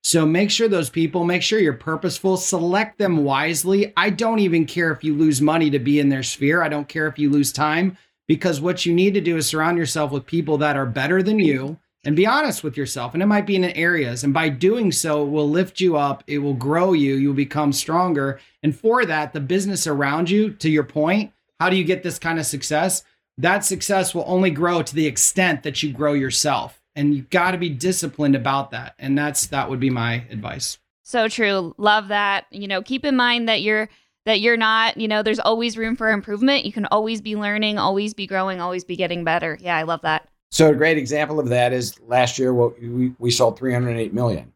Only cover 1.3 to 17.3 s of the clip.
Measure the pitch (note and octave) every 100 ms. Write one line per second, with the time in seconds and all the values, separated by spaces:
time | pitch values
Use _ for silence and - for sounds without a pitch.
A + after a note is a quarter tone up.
1.3 | F3+ - A3 E3+ A#2 - D#3+ F3+ - F#3+
2.3 | F#3 - F#3 E3+ G3 A3 - G3+ E3 C#3+
3.3 | C3+ D#3 E3 F3+ G3 G3+ - G3+ F3 A3+
4.3 | A3+ G3 E3 D#3 F3 E3 D#3 D#3 D3 D#3
5.3 | C3 D3+ E3 D#3 C#3 B2 D3 C#3 C3+ B2+
6.3 | - C#3 E3+ D#3+ D3 C#3+ D#3+ D#3 D3 D3
7.3 | C#3+ C#3 - D3+ D#3+ F#3 F#3 _ _ -
8.3 | D#3 F3+ C#3+ E3+ F3 E3+ E3+ F#3+ G3 E3
9.3 | E3 - D#3 D#3+ F3 D#3 D#3+ D3 C#3 -
10.3 | E3 D3+ D3 D3 C#3 C3 B2 C3+ F#3 F#3+
11.3 | G#3+ E3 C3+ C#3 D#3+ _ _ C#3 D3+ G#3
12.3 | C4+ D4 - D3+ C3 C3 C3+ A#2+ E3 G3+
13.3 | G#3 G3+ F#3+ F3+ - E3+ E3+ B2 A#2+ C#3+
14.3 | C#3+ D#3+ C3 F3+ A#3 G#3 - E3 D3+ C#3+
15.3 | D3+ D3 E3 F#3+ - F#3 D3+ C#3+ C#3 -
16.3 | C#3+ C#3+ C3 C3 D#3+ F#3+ E3+ C#3 C3+ C#3+